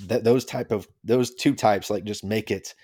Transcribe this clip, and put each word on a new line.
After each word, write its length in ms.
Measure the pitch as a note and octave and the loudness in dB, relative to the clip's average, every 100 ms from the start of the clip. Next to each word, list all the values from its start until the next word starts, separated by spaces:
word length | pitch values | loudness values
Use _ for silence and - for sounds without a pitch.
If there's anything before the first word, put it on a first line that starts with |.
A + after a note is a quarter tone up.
| F#2+ | -4
th-, 160 | A#2+ | 0
those 220 | A2 B2+ - | 4 4 2
type 260 | B2+ A#2 | -6 -4
of, 160 | G#2+ - _ | -4 -6 _
those 320 | - B2 B2 - | 0 2 2 0
two 180 | D3 | 0
types, 360 | B2 A2 G2+ - | 2 2 2 -2
like, 160 | G#2 G2+ | -6 -6
just 180 | G2+ | -8
make 260 | G2 G#2+ G#2+ | -4 -4 -2
it 240 | G2 - - | -6 -8 -20